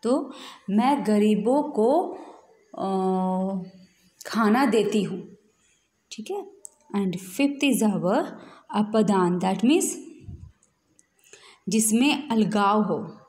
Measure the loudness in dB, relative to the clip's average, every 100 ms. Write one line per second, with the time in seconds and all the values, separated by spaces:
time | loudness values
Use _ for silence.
0 | 0 0 -2 -12 -18 -16 -2 0 2 2
1 | 2 4 4 2 2 0 0 0 2 2
2 | 0 -8 -16 -20 _ _ _ -8 -4 0
3 | 0 0 0 -2 -2 -4 -8 -18 -20 _
4 | _ _ -6 0 2 4 4 2 2 0
5 | -2 -6 -12 -20 _ _ _ _ _ _
6 | _ -16 -10 -8 -10 -18 -20 _ _ -4
7 | -2 -4 -10 -2 -2 0 0 2 2 0
8 | 0 0 -2 -10 -20 -20 _ -2 0 0
9 | 2 2 2 0 -2 0 2 2 0 -6
10 | -16 -20 -18 -18 -20 _ _ _ _ _
11 | _ _ _ -20 -20 -14 -2 0 2 2
12 | 2 0 -2 0 2 2 2 2 2 -2
13 | -6 -14